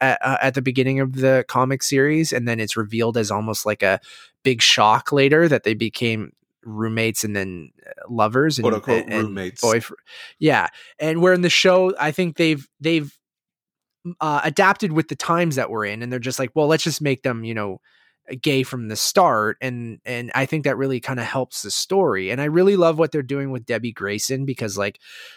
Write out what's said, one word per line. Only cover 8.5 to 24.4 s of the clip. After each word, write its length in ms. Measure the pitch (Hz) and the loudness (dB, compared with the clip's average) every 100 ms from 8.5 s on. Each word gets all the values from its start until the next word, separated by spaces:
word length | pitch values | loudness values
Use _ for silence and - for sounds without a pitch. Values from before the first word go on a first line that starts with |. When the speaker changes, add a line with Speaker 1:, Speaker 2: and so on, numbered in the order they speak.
| 131 | 2
Speaker 1:
and, 60 | |
Speaker 2:
Quote, 100 | 117 | 0
unquote, 300 | 110 117 113 - | 0 0 0 0
Speaker 1:
and 160 | 107 | -4
Speaker 2:
roommates. 360 | 107 98 92 - | -4 -4 -8 -2
Speaker 1:
boyfr-, 340 | 117 113 - - _ - - - | 2 2 -2 -16 _ -20 -18 -2
yeah. 300 | 156 120 87 - - - | 2 2 0 -6 -20 -8
And 200 | 151 165 | -4 2
where 120 | 180 | 4
in 80 | 185 | 4
the 100 | 175 | 2
show, 420 | - 185 185 185 190 | 4 4 4 2 0
I 140 | 151 | -2
think 240 | 151 175 151 | -2 -4 0
they've, 320 | 165 147 135 - | 0 0 -6 -6
they've, 320 | 147 165 147 _ _ _ _ _ _ _ _ _ 175 175 | -2 -2 -2 _ _ _ _ _ _ _ _ _ -14 -6
uh, 200 | 156 147 | -2 0
adapted 480 | 160 147 190 202 196 | 0 2 2 2 -2
with 160 | 156 156 | -2 -2
the 80 | 143 | -6
times 400 | - 170 170 135 | -2 0 0 -2
that 140 | 117 | -4
we're 160 | 110 104 | -4 -6
in, 180 | 107 | -6
and 80 | 120 | -8
they're 80 | 127 | -6
just 180 | 123 131 | -6 -4
like, 140 | 131 | -4
"Well, 140 | 156 147 | 0 2
let's 160 | 156 | 2
just 180 | 170 - | 0 -2
make 220 | 147 131 | -2 -2
them, 180 | 131 117 | -2 -4
you 120 | 113 | -6
know, 260 | 110 104 92 _ _ _ _ - 139 | -6 -6 -8 _ _ _ _ -16 -6
gay 200 | 156 135 | 0 0
from 260 | 127 127 110 | -2 -6 -8
the 80 | - | -4
start." 600 | - - 175 113 107 - | 0 4 4 4 0 -2
And, 400 | 131 123 117 110 | -6 -6 -10 -12
and 260 | - 120 123 | -10 -8 -4
I 120 | 131 135 | -4 -2
think 180 | 160 | 0
that 120 | 143 123 | 0 0
really 240 | 135 127 | -2 -4
kinda 240 | - 127 | -6 -6
helps 380 | 113 135 127 - | -4 -4 -6 -8
the 80 | 104 | -8
story. 600 | - - 190 170 95 95 | -6 -2 2 2 0 -2
And 100 | 123 | -2
I 40 | |
really 320 | 147 160 190 196 | 0 4 4 4
love 220 | 165 160 | 4 2
what 140 | 156 | 0
they're 100 | 151 | -2
doing 280 | 127 139 139 | -4 -6 -6
with 160 | 127 117 | -8 -4
Debbie 260 | 113 120 | -4 -4
Grayson 520 | 110 98 104 - 135 | -6 -4 -4 -4 -4